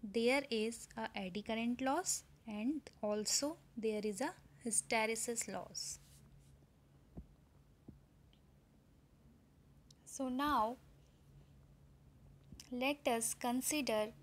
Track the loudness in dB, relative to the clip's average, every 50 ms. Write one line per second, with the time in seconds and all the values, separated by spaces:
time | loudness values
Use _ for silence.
0 | -8 -2 0 4 4 6 6 4 2 0 0 0 0 0 -2 -6 -12 -12 -8 -6
1 | -6 -4 -4 -6 -6 -4 -4 -6 -4 -2 -2 0 0 0 0 0 2 2 2 2
2 | 2 0 -2 -2 -4 -12 -20 -18 -12 -8 -6 -2 0 0 0 0 -4 -8 -10 -4
3 | 0 0 0 2 2 2 2 2 2 0 -4 -6 -14 -12 -10 -2 0 0 0 0
4 | 0 -2 -2 0 -2 -4 -4 -8 -18 -20 -20 -8 -4 0 0 0 0 2 2 4
5 | 4 2 0 0 -2 -2 -2 -2 -2 -4 -4 -6 -6 -6 -8 -8 -8 -8 -8 -10
6 | -14 -20 -20 -20 -20 -20 -20 -20 -20 -20 -20 -20 -20 -20 -20 -20 -20 -20 -20 -20
7 | -20 -18 -16 -16 -16 -16 -20 -20 -20 -20 -20 -20 -20 -20 -20 _ -20 -20 -20 -20
8 | -20 -20 -20 -20 -20 -20 -20 -20 -20 -20 -20 -20 -20 -20 -20 -20 -20 -20 -20 -20
9 | -20 -20 -20 -20 -20 -20 -20 -20 -20 -20 -20 -20 -20 -20 -20 -20 -20 -20 -20 -20
10 | -18 -14 -6 -4 -2 -2 0 2 2 4 4 4 4 4 0 -4 -12 -20 -20 -20
11 | -20 -20 -20 -20 -20 -20 -20 -20 -20 -20 -20 -20 -20 -20 -20 -20 -20 -20 -20 -20
12 | -20 -20 -20 -20 -20 -20 -20 -20 -20 -20 -18 -18 -12 -8 -4 0 0 0 0 2
13 | 2 2 2 4 2 -2 -4 -2 0 0 0 0 0 0 0 0 2 2 2 2
14 | 0 0 -4 -12